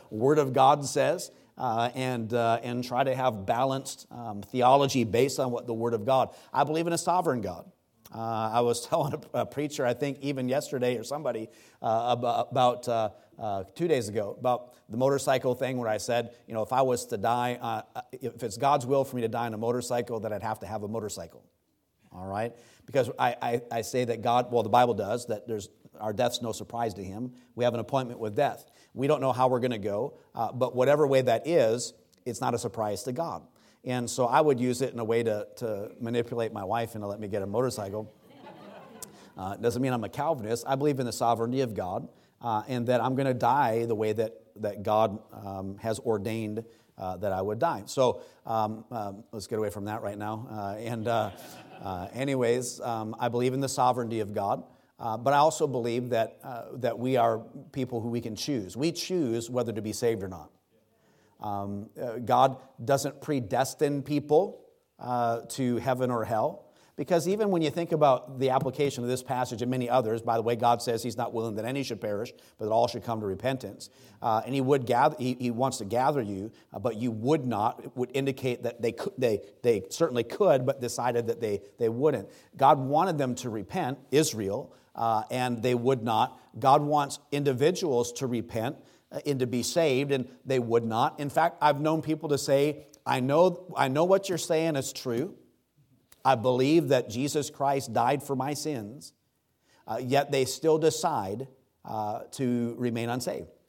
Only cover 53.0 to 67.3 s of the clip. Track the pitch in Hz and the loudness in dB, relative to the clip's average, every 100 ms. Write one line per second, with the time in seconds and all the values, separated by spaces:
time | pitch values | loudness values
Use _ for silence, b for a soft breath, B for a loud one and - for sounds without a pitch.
53 | 110 113 123 120 127 135 135 135 127 123 | -6 -4 -2 0 0 0 -2 2 2 2
54 | 113 113 104 104 101 131 - b b - | -2 -4 -2 -2 -2 -4 -8 b b -10
55 | 117 113 131 143 156 156 147 123 117 120 | -8 -2 2 6 4 4 -2 0 0 -2
56 | 120 113 110 - 135 120 - 127 120 104 | 0 0 0 -4 -14 -12 -12 -4 -4 -2
57 | 127 127 117 110 - 143 - 135 123 120 | 0 4 4 2 -4 -18 -12 -6 -4 -4
58 | 117 117 113 104 - 127 92 113 165 165 | -4 -4 -6 -8 -2 -2 -4 -2 -2 -2
59 | - 180 127 117 117 123 117 110 107 101 | -4 -2 0 -2 -2 -2 -2 -4 -6 -2
60 | 117 107 95 87 78 _ _ _ _ b | 0 0 -6 -10 -16 _ _ _ _ b
61 | b b b b 107 101 101 101 107 - | b b b b -6 -6 -6 -8 -10 -8
62 | 123 120 113 123 131 127 B - 120 135 | -8 -6 2 6 6 2 B -10 0 2
63 | 143 - - 139 104 127 131 - 147 143 | 0 -6 -4 -2 0 0 0 0 0 0
64 | 135 147 147 156 202 - - _ _ - | -2 -2 4 4 4 -6 -20 _ _ -14
65 | 120 123 117 117 - - 123 117 131 127 | -4 0 0 0 -6 -2 0 0 0 0
66 | 127 117 107 110 143 202 - b b - | 0 0 0 0 0 -4 -20 b b -10
67 | 135 170 165 | 0 2 2